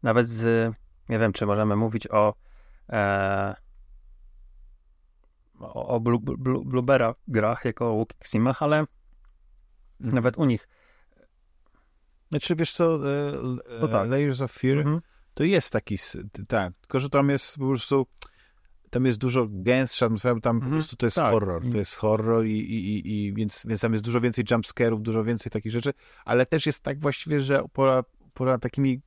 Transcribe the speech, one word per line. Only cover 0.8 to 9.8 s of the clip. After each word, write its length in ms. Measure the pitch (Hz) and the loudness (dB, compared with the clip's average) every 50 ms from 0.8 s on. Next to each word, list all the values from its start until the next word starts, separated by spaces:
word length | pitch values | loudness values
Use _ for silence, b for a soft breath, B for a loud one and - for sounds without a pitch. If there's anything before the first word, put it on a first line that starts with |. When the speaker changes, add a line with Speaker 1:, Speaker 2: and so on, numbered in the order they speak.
| - - - - _ - | -14 -20 -20 -20 _ -4
Speaker 1:
nie 100 | 117 110 | -2 2
wiem, 140 | 113 110 98 | 2 2 2
czy 120 | - 113 | 0 0
możemy 300 | 104 101 104 107 107 104 | 0 2 2 2 2 2
mówić 320 | 104 113 113 107 113 - - | 0 0 0 -2 -4 -6 0
o, 260 | - 107 104 107 104 - - - - - - - - - - - | 2 4 4 4 2 -2 -12 -20 -20 -20 -20 -20 -20 -20 -16 -6
e, 680 | - 110 104 101 98 98 98 98 98 98 98 98 98 - - - - - - - - - - - - - - - - - - - - - - - - _ _ _ _ _ _ _ _ _ _ _ _ _ _ _ _ - | -2 0 2 2 2 2 0 0 0 0 -2 -4 -6 -10 -16 -20 -20 -20 -20 -20 -20 -20 -20 -20 -20 -20 -20 -20 -20 -20 -20 -20 -20 -20 -20 -20 -20 _ _ _ _ _ _ _ _ _ _ _ _ _ _ _ _ -18
o, 280 | - 117 - 120 120 117 | -18 -12 -10 -10 -6 -2
o 120 | 120 117 | -2 0
Blu-, 200 | 113 120 120 120 110 113 135 123 | 2 2 2 2 0 -4 -8 -4
Blu-, 280 | 131 131 127 131 - | -2 -2 -2 -2 -4
Bluebera 500 | 135 127 127 123 123 139 127 120 113 117 _ _ - | -2 -2 -2 2 4 4 4 4 2 -2 _ _ -2
grach 380 | 131 113 104 107 120 - - | 0 2 2 2 0 0 -2
jako 260 | 127 110 - 123 117 | -4 -4 -2 -2 0
o 60 | 110 107 | 0 0
walking 300 | 110 - - _ - - | -2 -2 -6 _ -18 -4
simach, 360 | - 107 113 127 131 - 156 | 0 2 2 2 0 0 0
ale 220 | 147 151 151 156 - _ - _ - - - - - _ _ _ - - - _ _ _ _ | 2 2 2 0 -2 _ -18 _ -20 -20 -20 -20 -20 _ _ _ -20 -20 -20 _ _ _ _